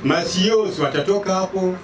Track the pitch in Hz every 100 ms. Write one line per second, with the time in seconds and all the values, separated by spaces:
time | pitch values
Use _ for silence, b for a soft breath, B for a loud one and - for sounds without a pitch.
0 | 135 165 170 180 196 220 190 151 139 143
1 | 190 202 196 185 190 190 185 185